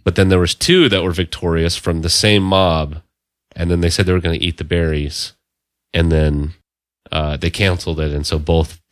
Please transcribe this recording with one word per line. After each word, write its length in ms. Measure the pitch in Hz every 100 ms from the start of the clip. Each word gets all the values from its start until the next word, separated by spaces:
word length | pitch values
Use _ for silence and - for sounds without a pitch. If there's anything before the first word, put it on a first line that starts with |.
But 100 | -
then 140 | 90 95
there 100 | 92
was 160 | 87
two 340 | - - 185 139
that 140 | 95
were 80 | 90
victorious 640 | 85 85 - 85 82 82 -
from 260 | - 82
the 60 | 82
same 360 | - 104 104
mob, 580 | 95 95 92 80 73 78 - _ _ _ _ -
and 120 | 87
then 120 | 87
they 100 | 85
said 160 | - 92
they 60 |
were 80 | 92
gonna 180 | 85 82
eat 180 | 87 -
the 40 |
berries, 720 | 78 87 82 76 73 - - - _ _ _ _ _
and 200 | 85 80
then, 420 | 78 78 73 73 - _ _ _ _ _
uh, 260 | 78 76 71
they 120 | 85
canceled 480 | - 98 90 - 78
it, 140 | 78
and 120 | 73
so 140 | 73 78
both 420 | 76 82 78 - _